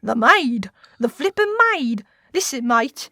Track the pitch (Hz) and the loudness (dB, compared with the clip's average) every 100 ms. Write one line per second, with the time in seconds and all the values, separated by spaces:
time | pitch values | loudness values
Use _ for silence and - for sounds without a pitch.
0 | 214 233 226 403 285 233 196 _ - _ | -2 2 4 4 2 -4 -6 _ -20 _
1 | 233 - 294 - 415 427 466 403 254 220 | -6 -2 -4 0 -2 2 2 2 -2 -4
2 | - _ _ 349 381 269 240 233 233 - | -8 _ _ -4 -4 -4 0 0 0 -6
3 | - | -18